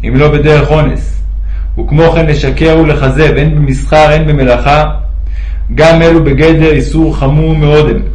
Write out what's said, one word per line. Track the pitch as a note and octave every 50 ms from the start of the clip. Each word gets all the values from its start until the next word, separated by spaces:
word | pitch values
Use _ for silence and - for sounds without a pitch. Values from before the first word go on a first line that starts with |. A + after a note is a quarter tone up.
| -
אם | - B2
לא | C3 D3+ D3+
בדרך | D3 C#3+ C3+ D#3 D3+ D3+ C3+ -
אונס, | D3+ D#3 D3+ C#3 - - - - - - - - - - - - - - - - - -
וכמו | - - C#3+ D3+ E3 E3 E3
כן | E3 D#3+
לשקר | D#3 D3 D3 - C3+ C3 C3 D#3+ D#3+ D#3+ D#3+ D#3+
ולכזב, | D3+ D3 - C3+ C3 B2+ D3 D#3 D3 -
הן | C3 D3+ D#3 D#3
במסחר, | D3 D3 C3+ B2+ - - - D#3 D3+ D#3 D3+
הן | D3+ D#3 D#3+
במלאכה, | D3+ D3 C#3 C3 B2 A#2+ - - C#3 C#3+ D3+ D#3 D3+ - - - - - - - - - - - - - - - - -
גם | B2+ D#3 E3 E3 E3 E3
אלו | E3 E3 E3 D3+
בגדר | C#3 C#3 C3 D#3 D#3+ D#3+ D3+ D#3 D#3
איסור | D3+ C3+ C3 - - D#3+ D#3+ D#3 D3+
חמור | C#3 C#3 C3+ D3 D3+ D#3 D#3+ D#3+
מאוד | D#3 D3 D3 D3 D3+ D3 B2+
הם. | - - - -